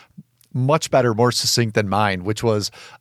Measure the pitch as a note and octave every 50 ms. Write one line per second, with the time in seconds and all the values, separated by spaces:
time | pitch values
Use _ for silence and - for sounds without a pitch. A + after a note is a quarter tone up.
0 | - _ _ - - _ _ _ _ _ - B2+ B2+ C3+ D3+ D#3 - - - C3+
1 | B2 A#2+ A2+ G#2 A#2+ B2 A2+ - - A#2+ - B2 A#2+ A2+ G#2 A2+ G#2 F#2+ G2 G#2
2 | G#2+ G2+ F#2+ F2+ F2+ G2+ G#2+ - A#2 A#2 G#2+ G#2 G2+ - - - - - - -